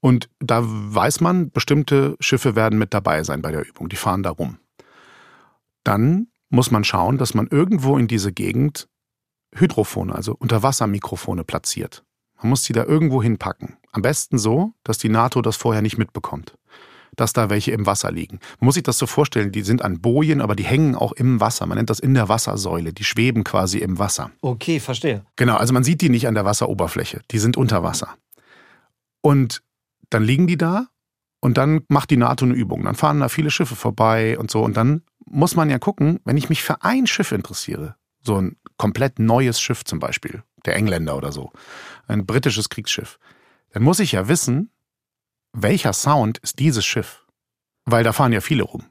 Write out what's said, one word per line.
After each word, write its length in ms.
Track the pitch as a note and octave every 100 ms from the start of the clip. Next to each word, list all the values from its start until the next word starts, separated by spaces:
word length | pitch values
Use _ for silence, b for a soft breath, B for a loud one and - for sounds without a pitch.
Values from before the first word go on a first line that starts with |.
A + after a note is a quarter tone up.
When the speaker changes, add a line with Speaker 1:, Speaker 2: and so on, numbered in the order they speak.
Speaker 1:
Und 240 | C3 B2 - _
da 220 | B2 A#2
weiß 600 | A#2 A2 G#2 G#2+ G#2 -
man, 280 | E3+ F#3 D#3
bestimmte 680 | - - D3 C#3+ C#3 C#3 -
Schiffe 340 | - B2+ -
werden 240 | G#2+ A2 G#2+
mit 140 | G#2+
dabei 320 | G#2 F#2+ D#2
sein 160 | D#2 D2
bei 120 | D#2
der 140 | D#2 -
Übung. 220 | - D#2+
Die 80 | G2
fahren 260 | - F#2
da 60 | F#2+
rum. 300 | E2 D#2 - _ _ b b b b b b b b _ _
Dann 440 | - G#2 D#3 F3+ A#3 _ _
muss 200 | B2+ B2
man 140 | A#2
schauen, 320 | G2+ F#2+ F2+ C3
dass 160 | B2
man 140 | A2 A2+
irgendwo 500 | C#3+ F#3 G3 C3 C#3
in 100 | A#2
diese 240 | A2 G2
Gegend 560 | F2 - B2 D3 - - _ _ _ _ _ _
Hydrofone, 600 | - F3 - G#2 G2 F#2
also 220 | - G2 -
Unterwassermikrofone 1040 | A#2+ A2+ B2+ C3+ G#2+ G2+ - F#2+ - F#2
platziert. 600 | E2 E2 - - - - _ _ _ _
Man 140 | A2
muss 140 | C3
sie 100 | -
da 100 | A2+
irgendwo 380 | A#2+ D#3 D#3 B2+
hinpacken. 560 | A2+ G#2+ - - - - _
Am 100 | -
besten 340 | G2 D3+ - C3
so, 380 | G#2+ B2 G#3 -
dass 140 | - A2
die 100 | A2
nato 320 | A2 A#2+ B2+
das 160 | A#2 A2
vorher 240 | A#2 G#2+
nicht 160 | G#2+ -
mitbekommt, 640 | G#2+ - - C#2+ - _ B B B B B -
dass 160 | A2+
da 160 | - G#2+
welche 220 | G#2 -
im 160 | A2 G2+
Wasser 260 | G2+ -
liegen. 280 | E2 - - B B
Man 60 | B2
muss 80 |
sich 80 | D#3
das 160 | C#3+ A#2+
so 80 | A#2+
vorstellen, 460 | - D3 A#2 G2+
die 100 | G2+
sind 180 | G2 A#2+
an 220 | G#2 F2
Bojen, 400 | F#2 B2+ D#3 C#3+
aber 120 | A2
die 100 | G2+
hängen 320 | G2+ C3 D#3 B2+
auch 160 | A2
im 280 | - B2 A#2+
Wasser. 240 | G#2+ -
Man 140 | F2 F#2+
nennt 100 | A2
das 100 | A2
in 140 | C3
der 160 | C3 G2+
Wassersäule. 640 | A2 - G2+ F2+ E2+ E2
Die 120 | E2+
schweben 380 | G2+ - B2 A2+
quasi 360 | G2 F#2+ F#2 G2+
im 200 | - F#2
Wasser. 340 | G2 - C#2+ _
Speaker 2:
Okay, 380 | C3 A#2 - D#3+
verstehe. 440 | - B2 D#3+ G#2 - -
Speaker 1:
Genau, 200 | A#2+ A2+
also 160 | B2
man 100 | B2+
sieht 200 | B2 E3
die 80 | E3
nicht 180 | A#2+ B2
an 60 |
der 100 | G#2+
Wasseroberfläche. 800 | G2 G#2+ - G2 E2 F2+ - - -
Die 80 | A2
sind 180 | A2 B2
unter 260 | B2+ G2+
Wasser. 340 | E2+ F2 - - _ b b b b b b b _ _
Und 400 | D3+ C#3+ A#2+ - _ _ _ _ _
dann 80 | A2+
liegen 240 | G#2+ C3+ F3+
die 100 | F3
da 300 | E3 F#3+ B3+ _ _ _ _ _
und 180 | C3 B2
dann 220 | C3+ D#3 -
macht 220 | C#3+ -
die 60 | C3
nato 280 | A#2+ C3
eine 100 | B2+
Übung. 300 | B2 A2 -
Dann 100 | F#2
fahren 240 | A#2+ D#3 D3
da 100 | C3
viele 220 | - D3+
Schiffe 240 | - -
vorbei 640 | A2+ A#2 G#2 A2 A2 A2 A#2+
und 100 | A2
so. 140 | G#2+
Und 140 | A2+ G#2
dann 260 | A#2 D#3 _ _
muss 320 | - - F3 E3+
man 140 | D#3
ja 100 | B2+
gucken, 400 | - - D3 F3
wenn 120 | - C#3+
ich 120 | -
mich 140 | D#3+
für 200 | - -
ein 240 | F#3 B3+ B3
Schiff 240 | - F#3+
interessiere, 640 | G#2+ - - - - D#2 - _ _
so 180 | - G2+
ein 160 | F#2 - - _
komplett 420 | G#2+ F#2+ C3+ -
neues 420 | A2+ A#2+ C3 A2+
Schiff 240 | - B2
zum 140 | - E2
Beispiel, 460 | - - - - - _ -
der 100 | -
Engländer 400 | G#2 E2+ D#2 C#2
oder 160 | C#2+
so, 180 | C#2 C2 B B B B B _
ein 200 | G#2+ F#2+
britisches 420 | A2+ B2+ G#2 G#2
Kriegsschiff, 500 | - G#2 - - - b b b b b
dann 100 | G#2
muss 160 | B2+ F#3
ich 140 | F#3
ja 160 | G2 G2
wissen, 420 | E3 - B2+ G#3+ _ _ _ _ _ _ _ _
welcher 400 | A#2 G#2 G3 -
Sound 460 | G2 - D3 G#2+ A2+
ist 220 | - -
dieses 240 | D3 A#2
Schiff? 420 | G2+ - G#2+ - _ _ _ _ _ _
Weil 200 | - A#2
da 80 | A#2
fahren 200 | G#2+ C3
ja 80 | A2
viele 220 | - D3
rum. 220 | - - -